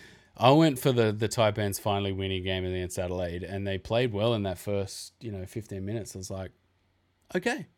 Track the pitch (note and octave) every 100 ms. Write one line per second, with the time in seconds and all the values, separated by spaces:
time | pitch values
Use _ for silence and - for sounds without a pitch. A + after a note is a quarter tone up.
0 | - - _ - B2 D3 D#3+ B2 D3 A#2+
1 | A2 G#2 A2 - A2 G#2 G#2 F#2+ G#2+ G2+
2 | G2 G2 G2 F#2 F#2+ F#2 F#2 F#2 F2+ -
3 | F2+ F2+ F2 F2 F2 G2 G2 F#2+ - A2+
4 | B2+ G2+ A2+ A2+ G2 F2 G#2 G2+ F#2+ -
5 | - _ A#2+ G2 F#2+ A2+ G#2 G2 G2 A2+
6 | G2 F#2+ F#2 F#2+ F#2 - _ _ _ _
7 | _ _ _ F#3 A3+ C4+ D#3